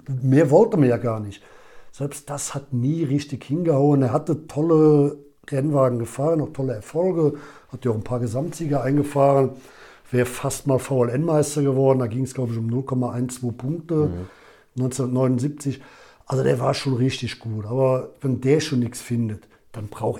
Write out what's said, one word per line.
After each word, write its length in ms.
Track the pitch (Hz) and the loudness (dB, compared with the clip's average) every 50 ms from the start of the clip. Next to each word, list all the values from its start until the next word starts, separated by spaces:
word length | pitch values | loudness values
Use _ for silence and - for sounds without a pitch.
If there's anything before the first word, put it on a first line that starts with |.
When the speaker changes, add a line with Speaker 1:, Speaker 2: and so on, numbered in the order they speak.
| - - 135 123 | -10 -8 -8 -2
Speaker 1:
mehr 300 | 127 131 131 143 165 135 | 0 4 4 6 6 6
wollte 260 | 139 180 226 226 214 170 | 6 6 6 6 4 4
man 120 | 139 123 | 4 4
ja 80 | 117 113 | 4 2
gar 220 | 117 120 110 107 | 0 -2 -4 -4
nicht. 220 | 104 101 95 - - - - - - - - - - - | -6 -10 -12 -16 -20 -20 -20 -20 -20 -20 -20 -20 -20 -18
Selbst 380 | - - 139 147 - - - - | -10 -8 -8 -8 -8 -10 -14 -12
das 240 | 143 139 - - - | -10 -8 -8 -8 -8
hat 200 | 143 - - 127 | -10 -10 -6 -4
nie 300 | 120 120 139 156 165 165 | -2 0 0 0 0 -2
richtig 400 | 123 135 147 143 - 135 113 - | 0 0 -2 -2 -4 -10 -10 -6
hingehauen. 580 | - 135 170 180 165 151 135 143 147 147 135 | -4 -4 -2 0 2 2 4 4 4 4 4
Er 100 | 131 120 | 4 2
hatte 360 | 107 - - - 151 - - - | 0 -2 0 -2 -4 -4 -4 -8
tolle 680 | - 143 156 170 165 156 156 151 151 143 143 147 147 - - - _ _ - - | -4 -2 2 4 4 6 6 8 8 6 4 2 0 -6 -16 -20 _ _ -14 -6
Rennwagen 480 | 143 135 135 156 143 139 131 127 123 117 | -4 -2 -2 0 2 4 4 2 2 0
gefahren, 440 | 117 113 - - 139 160 165 160 | -4 -6 -4 -4 0 0 0 0
auch 120 | 139 107 - | -2 -4 -6
tolle 200 | - 135 127 117 | -6 -6 -6 -6
Erfolge, 600 | 107 - - - 160 180 190 175 165 156 143 147 - - - - - _ _ | -8 -10 -8 -4 -2 0 0 2 2 2 2 0 -2 -12 -18 -20 -20 _ _
hat 140 | - - - | -16 -6 -2
ja 60 | 123 | -2
auch 40 | 110 | -2
ein 80 | 107 - | -2 -2
paar 160 | - 123 123 | -4 -4 -2
Gesamtsieger 640 | 117 117 104 131 156 170 151 - 170 143 143 139 123 | -2 -2 -2 -4 -4 -4 -6 -6 -4 -2 -2 0 0
eingefahren, 680 | 127 139 147 143 143 - 143 139 139 139 139 135 131 135 - - - - - - - - - _ - | 2 2 0 0 0 2 2 4 4 6 4 4 2 -2 -8 -18 -20 -20 -20 -20 -20 -20 -20 _ -4
wäre 140 | - 123 123 | 0 0 0
fast 420 | 123 - - - 135 - - - 143 | 0 -2 -6 -6 -6 -6 -4 -2 0
mal 100 | 135 127 | 0 0
V-L-N-Meister 840 | 127 - 139 127 120 120 117 135 160 170 160 151 147 147 - 156 143 | 0 0 0 0 0 2 0 0 0 2 2 2 2 0 0 0 0
geworden, 360 | 139 131 131 135 135 135 131 | 2 2 4 4 4 4 4
da 80 | 127 113 | 2 -2
ging's, 260 | 107 127 135 127 - | -2 -4 -4 -4 -4
glaub 180 | 135 127 117 | -4 -4 -4
ich, 60 | 117 113 | -4 -4
um 100 | 113 113 | -4 -2
null 160 | 117 131 135 | -2 -2 -2
Komma 280 | - 131 127 123 120 | -2 -2 -2 -2 -2
eins 280 | - 120 127 123 - - | -2 -4 -4 -6 -6 -6
zwei 120 | 123 123 | -6 -6
Punkte, 440 | 113 - 127 131 165 175 156 - 165 | -6 -6 -6 -6 -6 -6 -6 -4 0
Speaker 2:
Mhm. 160 | 156 151 143 87 87 92 - - - - - - _ _ _ - | 0 0 0 -2 -6 -10 -12 -16 -20 -20 -20 -20 _ _ _ -6
Speaker 1:
neunzehnhundertneunundsiebzig. 1080 | 127 127 127 123 - 131 123 123 127 131 127 131 120 123 147 147 - - 139 127 - - - - - - - - _ _ - | -4 -4 -4 -2 -2 -4 -2 0 2 2 2 2 0 0 -4 -6 -6 -6 -6 -6 -6 -10 -20 -20 -20 -20 -20 -20 _ _ -6
Also 160 | 135 131 131 | -2 0 2
der 160 | 131 139 120 | 2 0 0
war 120 | 123 - 143 | 0 -2 -2
schon 200 | - - 139 131 | -2 -2 -2 0
richtig 460 | 117 127 131 - - - 113 - - | 0 0 0 -2 -4 -8 -8 -10 -10
gut, 260 | - 113 110 107 104 | -10 -8 -8 -8 -6
aber 460 | 107 120 131 135 131 131 127 123 - - _ | -4 -2 0 2 2 2 0 -2 -8 -14 _
wenn 180 | - 135 123 120 | -4 -4 -4 -2
der 220 | 127 135 143 156 | 2 2 2 2
schon 180 | - - 139 123 | 2 0 0 0
nichts 220 | 120 113 - - | -2 -2 -4 -10
findet, 480 | - - 120 117 117 110 104 95 - _ _ _ _ _ - | -8 -4 -4 -2 -2 -4 -4 -8 -12 _ _ _ _ _ -14
dann 140 | 113 104 101 | -12 -12 -12
brauch 300 | - - - - 120 - | -10 -6 -4 -4 -4 -6